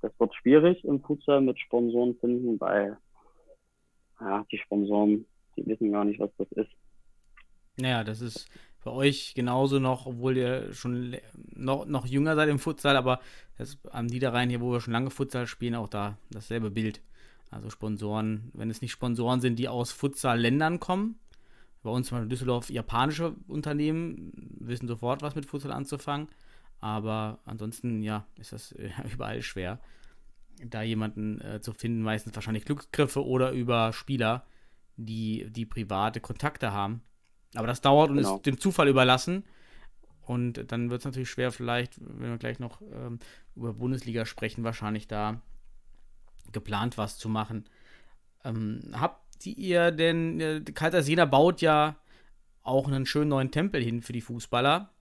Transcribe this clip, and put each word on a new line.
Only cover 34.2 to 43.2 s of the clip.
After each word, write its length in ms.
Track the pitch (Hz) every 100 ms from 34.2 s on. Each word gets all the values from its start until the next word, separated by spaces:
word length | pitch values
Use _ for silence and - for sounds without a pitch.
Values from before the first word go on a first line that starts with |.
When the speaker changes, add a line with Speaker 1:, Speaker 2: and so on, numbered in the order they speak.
| 110 123 - - - - - -
Speaker 2:
die, 500 | 113 110 110 107 98
die 160 | 110 113
private 540 | - 101 95 107 117
Kontakte 520 | - - 147 - 120
haben. 300 | 101 101 117 - _ _ _ _
Aber 140 | 117 113
das 120 | 120
dauert 300 | 139 143 156
und 60 | 139
Speaker 1:
Genau. 200 | 98 98
Speaker 2:
ist 100 | 143
dem 120 | 131
Zufall 300 | 196 185 143
überlassen. 560 | 131 127 127 - 185 - - - - - - - - -
Und 460 | 123 120 117 117
dann 180 | 120 120
wird's 140 | 120
natürlich 260 | 139 131 123
schwer, 220 | - 127
vielleicht, 480 | 117 120 120 120 -
wenn 300 | - - 120
wir 80 | 117
gleich 200 | 120 123
noch, 240 | 120 -
ähm, 380 | 214 117 123 117